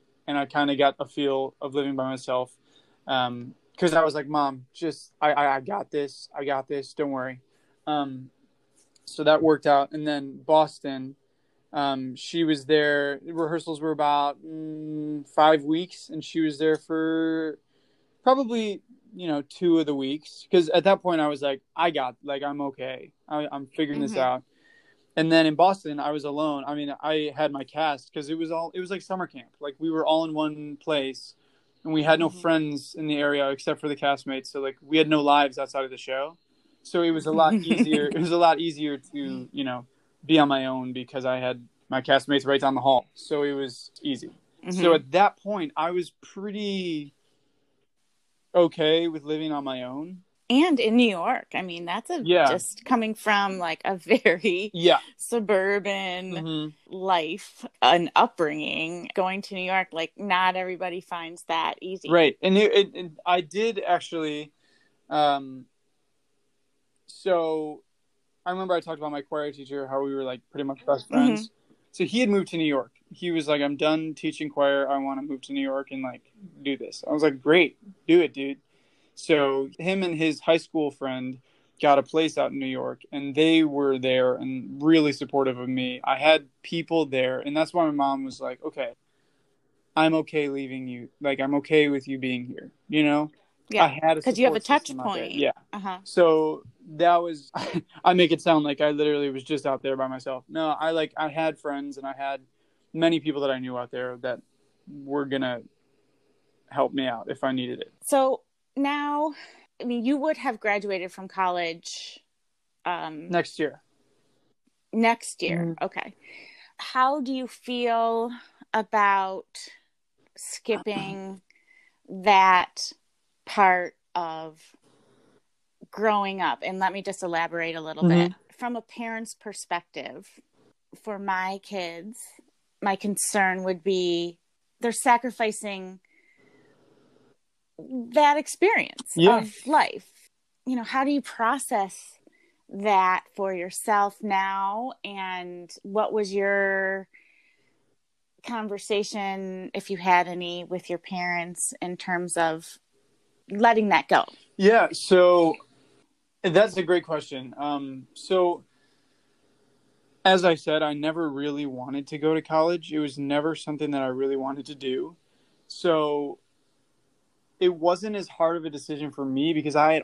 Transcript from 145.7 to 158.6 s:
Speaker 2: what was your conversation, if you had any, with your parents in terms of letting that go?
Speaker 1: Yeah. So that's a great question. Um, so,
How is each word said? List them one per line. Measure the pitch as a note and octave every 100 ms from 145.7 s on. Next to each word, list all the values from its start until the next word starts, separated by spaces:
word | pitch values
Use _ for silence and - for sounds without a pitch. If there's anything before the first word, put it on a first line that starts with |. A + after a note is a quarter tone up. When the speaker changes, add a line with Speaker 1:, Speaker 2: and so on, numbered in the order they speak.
| -
Speaker 2:
what | G3+ G#3 G#3+
was | G#3+ G3+
your | G3 G3 G3 G3 F#3+ F#3+ G3 F#3+ _ _ _ _ _ _ _ _ _ _ _ _ _ -
conversation, | A#3 G#3+ G3+ - G#3 G#3 G#3+ G3 F#3+ F#3+ F#3 F#3
if | G3+ -
you | G3
had | F#3 F3+ F3+
any, | F3 F3 F3
with | E3+ F3+ -
your | F3
parents | - F3+ F3 F3 E3+ F3 - -
in | F3+ F3+
terms | - F3 F3+ E3+
of | E3 D#3+ - - _ _ _ _ _ _ -
letting | G3+ A#3 A3+ G#3+
that | D#3+ -
go? | D#3 - - _ -
Speaker 1:
Yeah. | G3 A3+ E3
So | - - F#3 F3 F3+ E3 - - _ _ _ _ _ _ _
that's | F#3+ E3+ A3 F#3
a |
great | E3 F3+
question. | E3 D3+ C#3+ C3 B2+ B2
Um, | D3 C#3+ C3+ C3 C3
so, | - - F#3 F3+ E3+